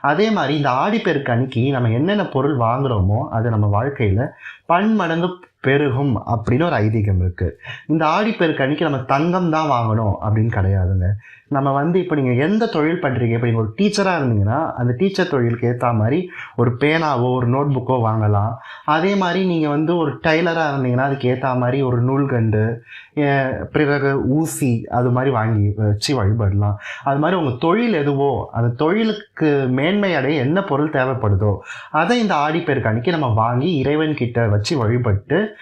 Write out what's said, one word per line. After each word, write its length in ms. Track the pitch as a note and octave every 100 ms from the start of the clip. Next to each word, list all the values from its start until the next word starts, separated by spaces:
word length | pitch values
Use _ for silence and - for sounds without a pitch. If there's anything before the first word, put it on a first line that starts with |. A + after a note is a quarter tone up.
அதே 300 | C#3+ D#3 G#3+
மாதிரி 240 | G3+ C#3 D3+
இந்த 140 | C#3+
ஆடிப்பெருக்கு 600 | B2+ F#3 A3 G3 C#3+ -
அன்னைக்கு 400 | A#2+ C3 A2+ C3
நம்ம 180 | C3+ A#2+
என்னென்ன 360 | A#2 E3 G#3 F#3
பொருள் 320 | C3+ C#3+ C3+
வாங்குறோமோ, 680 | A2+ B2+ C#3 G#2+ F#2 G#2+ D3
அது 180 | A2+ A#2
நம்ம 340 | A2 G#2 G2+
வாழ்க்கையில 440 | C3+ C#3 G#2+ G2 D3 - - - -
பன்மடங்கு 640 | E3+ G#3+ G#3+ E3+ E3 F3+ F3+ - _
பெருகும் 640 | C3 C#3 D3 B2 C#3+ A#2 -
அப்படின்னு 400 | A#2 G#2+ B2 E3+
ஒரு 100 | C3
ஐதீகம் 440 | G#2+ A2+ G2+ F#2
இருக்கு. 400 | F2+ - F2 - - - -
இந்த 180 | D#3+ D#3
ஆடிப்பெருக்கு 560 | F3 A3 G#3+ E3+ D3+
அன்னைக்கு 280 | C3+ D3+ D#3+
நம்ம 160 | C#3 -
தங்கம் 440 | C3+ E3+ F3+ F3
தான் 200 | D#3 D#3
வாங்கணும் 440 | B2 A2+ A2 G#2+ -
அப்படின்னு 300 | G#2+ G#2+ A2+
கிடையாதுங்க. 540 | G#2+ F#2 G2 F#2 F#2+ F2+ G#2 - - _
நம்ம 240 | C#3+ C#3
வந்து, 280 | C#3 D3+ F3+
இப்ப 160 | F3+ D3+
நீங்க 300 | B2+ B2 D#3
எந்த 220 | G#3+ A3+
தொழில் 340 | E3 D3+ E3+
பண்றீங்க, 320 | C#3 B2 A#2
இப்ப 120 | A2+ A#2+
நீங்க 160 | A2+
ஒரு 120 | G#2+ A2
டீச்சரா 440 | G3+ G3+ F#3+ F3
இருந்தீங்கன்னா, 500 | B2+ G#2+ G2+ C3 D#3+
அந்த 220 | - A#2+ B2
டீச்சர் 300 | F#3+ F#3+ F3
தொழிலுக்கு 400 | C#3 A#2 A2+ A#2+
ஏத்த 260 | A#2+ B2
மாதிரி 360 | A2+ A2 D#3 F3+ - - -
ஒரு 220 | A#2+ A#2+
பேனாவோ 540 | D3 D#3+ D#3 B2+ B2
ஒரு 160 | B2+ A#2+
நோட்புக்கோ 500 | C3 C#3+ B2+ B2 C3
வாங்கலாம். 520 | A2 A2 G#2+ G#2 G#2+ A#2 - - -
அதே 300 | D#3 F#3+ G3
மாதிரி 300 | F#3 F3 F#3
நீங்க 240 | E3+ D3+
வந்து 280 | D3 D#3 F3
ஒரு 220 | D3+ B2
டெய்லரா 400 | E3 D#3 F3 E3 D#3
இருந்தீங்கன்னா, 260 | C#3 B2+ B2
அதுக்கு 360 | C3+ C3+ B2
ஏத்த 240 | B2+ C3 B2+
மாதிரி 240 | B2 C3+
ஒரு 200 | C3 A#2+
நூல்கண்டு, 800 | B2 C3+ C#3 B2 A2+ G#2+ A2 A2+ - - - -
எ-, 480 | C#3+ C#3 C3 - -
பிறகு 560 | D#3 D3 C#3+ C#3 C3+ A#2+
ஊசி, 580 | D3 D#3+ - C#3 A#2 -
அது 240 | A#2+ B2
மாதிரி 220 | B2 C3+
வாங்கி 420 | A#2+ A2 G#2+ G#2 G2+
வச்சு 480 | G#2+ G#2 - C3+
வழிபடலாம். 520 | G2+ A#2 G2+ G2+ G#2 G#2 - -
அது 160 | C#3 C#3+
மாதிரி 220 | D#3 F#3
உங்க 140 | D3 A#2+
தொழில் 340 | E3 G#3 A#3+
எதுவோ, 560 | E3+ C#3+ C#3 C#3 A#2 -
அந்த 160 | - A#2+
தொழிலுக்கு 1000 | A#2+ D#3 G#3 A3+ - - - D#3 C#3+ B2+
மேன்மை 480 | B2+ D#3 G3+ G3+ D#3
அடைய 260 | C3 D#3
என்ன 220 | B2+ F#3
பொருள் 280 | G3 C#3+ D3+
தேவைப்படுதோ, 680 | C#3+ C3 B2 G#2+ G2 G#2+ F#2 - - -
அதை 280 | D3+ F3 B3
இந்த 160 | G#3+ D#3+
ஆடிப்பெருக்கு 500 | D3+ D#3+ E3+ G#3+ -
அன்னைக்கு 260 | A2 D3
நம்ம 160 | E3 C3
வாங்கி 480 | G#2+ A2+ B2 E3 D#3
இறைவன் 400 | B2+ D3+ D#3 D3
கிட்ட 320 | A#2+ A#2 A2+
வச்சு 300 | G2+ G#2 D3+
வழிபட்டு 720 | G#2+ A#2+ B2 G2 - D#3 G#3+ -